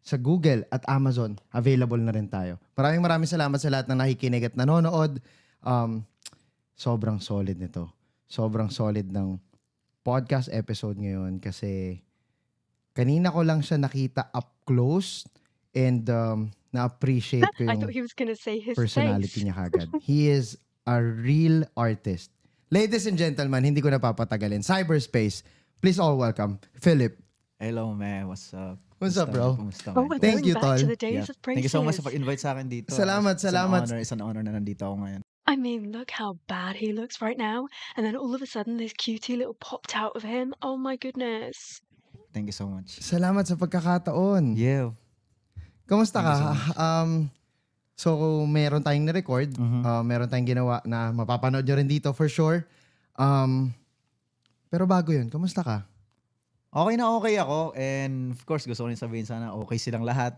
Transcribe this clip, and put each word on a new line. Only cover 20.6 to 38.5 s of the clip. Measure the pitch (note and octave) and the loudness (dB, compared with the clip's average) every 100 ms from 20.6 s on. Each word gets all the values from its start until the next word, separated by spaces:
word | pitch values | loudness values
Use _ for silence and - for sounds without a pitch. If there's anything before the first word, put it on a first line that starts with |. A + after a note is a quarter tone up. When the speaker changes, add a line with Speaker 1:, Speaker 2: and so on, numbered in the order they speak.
| _ _ | _ _
Speaker 1:
a | - A#2+ | 0 2
real | A#2 A2+ B2 D3+ E3 D#3+ D3+ - | 2 0 2 4 6 4 2 0
artist. | A#2 G#2+ G#2+ F2+ - _ _ _ _ | 0 0 -4 -6 -8 _ _ _ _
Ladies | F3+ G#3+ A3+ G#3 | 2 2 0 0
and | F3 | 0
gentlemen, | E3+ C#3+ C#3 C3 | 0 0 0 2
hindi | C#3 D3 | 2 4
ko | D3 | 2
napapatagalin. | C3+ A#2+ A2+ A2+ G#2+ G#2 G#2 | 2 2 0 -2 -2 0 -2
Cyberspace, | G2+ F#3 F3 D#3 B2 A#2+ G#2+ - - _ _ _ | 0 0 2 0 2 0 0 -2 -16 _ _ _
please | F#3 F#3 | 2 4
all | E3 C3+ | 4 4
welcome | A#2 G#2+ G#2 G2+ _ - | 2 0 -2 -4 _ 2
Philip. | F3 D3+ A#2 - _ _ _ _ | 4 6 4 -2 _ _ _ _
Speaker 3:
Hello, | A2 A2+ A2+ G#2 | -6 -4 -4 -4
man. | G2+ G2 F#2+ | -4 -6 -8
What's | F#2+ - | -10 -14
up? | F#2+ F#2+ F#2 _ _ | -12 -12 -14 _ _
Speaker 1:
What's | F#3+ F#3 | -2 0
up, | D3+ | 0
Speaker 3:
Kumusta? | B2 B2 B2+ G#2 F#2+ - | 2 2 0 -4 -8 -2
Speaker 1:
bro? | B3+ | 0
Speaker 2:
Oh, | C#4+ | 0
we're | D4 | 4
Speaker 1:
Thank | G#3 A3+ | 4 4
Speaker 2:
going | C#4 | 2
Speaker 1:
you, | E3 | 2
Speaker 2:
back | C#3 C3 | 2 4
to | C#3+ | 2
Speaker 1:
tol. | |
Speaker 2:
the | - | 0
days | A3 G#3+ - | -2 -4 -6
Speaker 3:
Yeah. | |
Speaker 2:
of | C4+ | -8
Speaker 3:
Thank | - C4 | -4 -2
you | C3+ | 0
so | D#3+ | 0
much | D3+ D#3 | 0 -2
Speaker 2:
braces. | |
Speaker 3:
sa | C#3 | -4
pag-invite | C#3+ C3 C#3 | -4 -4 -4
sa | D3 C3+ | -4 -4
akin | C3 | -6
dito, | A#2+ A2 | -8 -4
ah. | - | 0
Speaker 1:
Salamat, | F#3+ G3+ G3+ F#3 | 2 2 2 2
Speaker 3:
It's | |
an | G3 | 0
Speaker 1:
salamat. | F3+ F#3+ F#3 | 2 2 2
Speaker 3:
honor, | A#2 A#2 | 2 -4
it's | A2+ | -4
an | A2+ | -6
honor | G#2+ A2 | -4 -4
na | G#2+ G#2+ | -4 -4
nandito | G2+ G2 G2 | -4 -4 -6
ako | G2 | -6
ngayon. | G2 G2 - _ | -6 -10 -14 _
Speaker 2:
I | - C4+ | -2 0
mean, | B3 A#3 G#3 | -2 -6 -8
look | A3+ B3+ | -12 -12
how | - G#3 F3 - | -8 -8 -10 -8
bad | F#3 F#3 G3 | -6 -6 -4
he | G#3+ G#3+ | -4 -4
looks | A#3 - | -8 -6
right | A3 B3 | -4 -2
now. | G#3+ A3+ C#4 - - | -4 -4 -8 -12 -10
And | - | -4
then | A3 B3 | -2 -2
all | C4+ | -4
of | B3+ | -6
a | |
sudden, | C4+ | -6